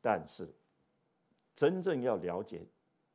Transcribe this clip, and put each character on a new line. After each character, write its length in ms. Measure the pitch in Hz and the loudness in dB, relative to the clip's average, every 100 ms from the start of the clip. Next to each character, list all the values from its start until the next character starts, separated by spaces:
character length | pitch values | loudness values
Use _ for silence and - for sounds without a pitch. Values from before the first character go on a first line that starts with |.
但 220 | - 95 - | 2 0 -2
是 260 | - 82 - _ _ _ _ _ _ _ _ _ | -12 -14 -14 _ _ _ _ _ _ _ _ _
真 260 | - 147 185 | 2 4 4
正 220 | 180 143 | 0 0
要 140 | 123 101 | 0 0
了 260 | 87 90 | -2 -4
解， 240 | - 82 85 _ _ _ _ | -6 -12 -16 _ _ _ _